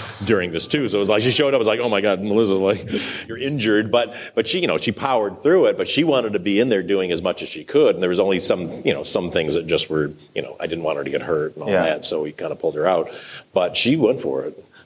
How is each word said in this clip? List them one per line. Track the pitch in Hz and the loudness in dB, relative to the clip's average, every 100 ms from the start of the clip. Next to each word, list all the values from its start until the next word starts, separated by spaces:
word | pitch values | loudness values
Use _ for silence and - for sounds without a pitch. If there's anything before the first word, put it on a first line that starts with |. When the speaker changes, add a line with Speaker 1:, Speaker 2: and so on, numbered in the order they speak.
| - - | -12 -6
Speaker 1:
<laughs> | 101 | 0
during | 104 87 | 2 0
this | 82 - | -2 -2
too. | 151 120 | 0 0
So | 101 | 0
it | |
was | 101 | 2
like, | 107 | 2
she | 123 | 2
showed | 120 143 | 2 2
up, | |
I | 135 | 4
was | 110 | 2
like, | 113 | 2
"Oh | 120 | 0
my | 101 | 2
God, | 101 95 | 2 0
Melissa, | 101 104 107 95 | 2 2 4 4
like, | 95 107 - - - | 2 0 -4 -6 -6
<laughs> | - - | -10 -10
you're | 113 | -8
injured." | 135 147 110 104 110 | -6 -2 2 2 4
But, | 120 117 - - | 0 0 -6 -4
but | 117 110 | -2 0
she, | 185 | 0
you | 156 | 0
know, | 80 | 0
she | - | -2
powered | - 135 127 101 92 | -2 0 0 0 0
through | 147 185 117 | 2 4 4
it, | 95 | 2
but | 90 | 0
she | - | 2
wanted | 160 135 110 | 2 2 0
to | 101 | -2
be | 92 101 | 2 2
in | 127 | 4
there | 101 | 2
doing | 90 98 92 | 2 0 0
as | 85 | -2
much | 90 87 | -2 -4
as | - | -8
she | 80 | -10
could. | - 143 131 | -2 4 4
And | 87 | 4
there | 90 | 0
was | 90 | 2
only | 98 92 | 2 2
some, | - 98 82 - | 0 -2 -4 -4
you | 139 | -2
know, | 71 | -2
some | - 104 87 | -2 -2 -2
things | 90 76 | -2 0
that | 82 80 | -2 0
just | 80 - | -2 0
were, | 78 73 - - | -2 -2 -6 -12
you | - | -10
know, | 65 - | -10 -8
I | 82 | -8
didn't | 82 | -4
want | 78 73 | -4 -4
her | |
to | 69 | -4
get | 71 | -4
hurt | - 80 76 | -2 -2 -2
and | 78 | -6
all | 76 | -2
Speaker 2:
Yeah. | 95 | 0
Speaker 1:
that. | 82 76 | 0 0
So | - 82 | -2 -2
we | 76 | -4
kinda | 76 82 76 | -6 -8 -4
pulled | 82 | -4
her | 76 87 | 0 0
out, | 87 80 - - - - | 0 -2 -8 -16 -16 -4
but | - 90 - | -2 0 0
she | 120 | 2
went | 160 120 135 | 4 2 2
for | 73 67 71 | -4 -4 -6
it. | - - - | -12 -20 -20